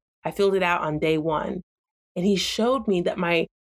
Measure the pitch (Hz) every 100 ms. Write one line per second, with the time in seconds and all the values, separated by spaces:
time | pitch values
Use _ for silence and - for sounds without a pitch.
0 | _ _ 160 165 196 190 180 175 156 151
1 | 156 160 160 156 - 127 - _ _ _
2 | _ - 180 190 - - 226 269 220 185
3 | 175 - 175 170 175 _